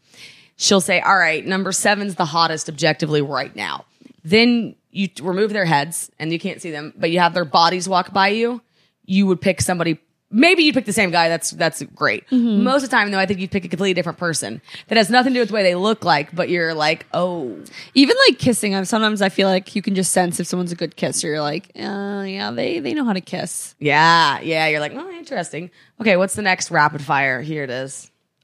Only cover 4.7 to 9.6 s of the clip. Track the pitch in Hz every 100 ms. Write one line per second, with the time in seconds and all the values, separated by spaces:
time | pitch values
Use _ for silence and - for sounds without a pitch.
4.7 | - _ 185 196 - 170 185 214 208 170
5.7 | 147 160 - - - 160 165 190 - 175
6.7 | 147 151 - 170 175 170 180 160 180 170
7.7 | 180 180 180 185 196 196 214 233 240 _
8.7 | _ _ _ - 190 196 180 196 175